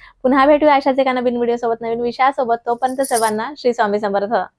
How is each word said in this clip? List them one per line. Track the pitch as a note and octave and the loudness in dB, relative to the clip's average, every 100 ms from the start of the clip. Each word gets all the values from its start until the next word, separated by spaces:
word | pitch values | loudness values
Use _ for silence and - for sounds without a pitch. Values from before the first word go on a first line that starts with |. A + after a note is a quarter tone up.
| - _ | -20 _
पुन्हा | B3 C4+ C4+ | 0 4 4
भेटूया | D4 D4+ | 4 4
अशाच | C#4 C#4 C4 | 4 2 0
एका | C4 | 0
नवीन | B3+ B3 A#3+ | 0 -2 -2
व्हिडिओसोबत, | A#3 A#3+ A#3+ A3+ | -2 -2 -2 -4
नवीन | A3+ A#3 | -4 -4
विषयासोबत. | A#3+ A3+ C4 C#4 A#3+ A#3 - | -4 0 0 0 -2 -2 -2
तोपर्यंत | A#3+ C4 C4 | -2 -2 -2
सर्वांना | C4+ A#3+ A3 G#3+ A#3+ D4 | -2 0 0 -2 -6 -4
श्री | B3 | -2
स्वामी | A#3 G#3+ G#3 | 0 0 0
समर्थ. | G#3 G3 G3+ G#3+ F#3 | -2 -2 -2 -2 -4